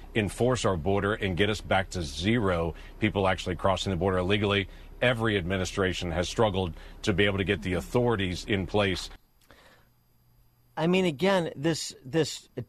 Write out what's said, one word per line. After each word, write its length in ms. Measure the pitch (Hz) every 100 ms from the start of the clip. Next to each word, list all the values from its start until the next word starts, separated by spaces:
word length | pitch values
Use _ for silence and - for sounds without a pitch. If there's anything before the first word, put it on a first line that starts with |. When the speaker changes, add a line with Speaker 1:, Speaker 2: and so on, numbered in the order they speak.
| - 117
Speaker 1:
enforce 500 | 101 - 120 123 110
our 100 | 92
border 380 | 76 101 98
and 240 | 110 101 85
get 140 | 104
us 100 | 104
back 300 | - 95 95
to 100 | 92
zero 720 | 78 67 90 120 98 87 82 - - -
people 280 | 107 92 92
actually 280 | 92 - 82
crossing 360 | 98 92 -
the 60 | 92
border 200 | 98 92
illegally. 500 | 90 104 101 101 95 - - -
Every 380 | 123 120 113 101
administration 720 | 85 95 90 - 92 90 90
has 180 | 80 87
struggled 460 | - 110 95 90 82 - -
to 100 | -
be 120 | 92 101
able 120 | 98
to 60 |
get 180 | 92 98
the 120 | 76
authorities 720 | 90 - 123 120 110 95 87 -
in 200 | 101 90
place. 460 | 104 98 87 - - _ _ _ - - - _ _ _ _ _ _ _ _ _ -
Speaker 2:
I 80 | 160
mean, 180 | 185 180
again, 460 | 139 185 190 160 -
this, 400 | 151 156 - - 131
this 440 | 160 143 - - -